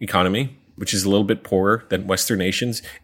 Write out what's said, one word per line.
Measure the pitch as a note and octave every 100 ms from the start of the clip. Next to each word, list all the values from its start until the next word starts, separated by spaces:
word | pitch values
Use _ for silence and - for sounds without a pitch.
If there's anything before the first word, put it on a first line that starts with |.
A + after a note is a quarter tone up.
economy, | G#2+ - F#2 G#2 C3+ - _
which | - -
is | G2
a | G2
little | G2+
bit | G2+ G#2+
poorer | - F#2+ G2 A2+ -
than | F#2 F#2+
Western | F#2 - G2+
nations, | F#2 - B2 A2+ - -